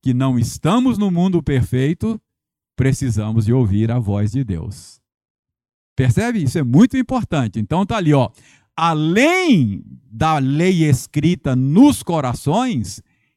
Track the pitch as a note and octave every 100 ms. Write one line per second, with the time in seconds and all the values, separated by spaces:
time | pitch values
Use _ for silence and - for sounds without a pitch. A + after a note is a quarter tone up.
0 | C3+ B2 C3+ B2 A2+ - D3+ A3+ C4 G3+
1 | G3+ E3+ F#3 F3 D3+ C3+ A#2+ B2+ C3+ E3+
2 | A3 A3 _ _ _ _ _ - C3 C3
3 | C3+ G2+ G#2+ A2+ G#2+ B2+ A#2+ G2+ A2+ A#2+
4 | G#2 G2+ G#2 A#2+ A#2+ F2 E2 - - -
5 | _ _ _ _ _ _ _ _ _ -
6 | B2+ E3+ A#3 A3+ C3+ E3+ B2+ C3+ B3 C4
7 | B3 B3+ G3+ C3+ A#2 A2+ G#2 E3 G3+ A3+
8 | E3 C#3+ A#2+ _ _ _ _ - E3 D#3
9 | D#3 F#3+ D4 F#4 F4+ G#3 A#2 G2 - C2
10 | _ A2 D#3 D#3 C3 C#3+ F3+ F#3 D#3 C3+
11 | - D3 D#3 F3+ C#3+ B2+ C3+ E3 C#4+ -
12 | - E3 B2+ - - F#3 B3+ D#3 F#2+ -
13 | _ _ _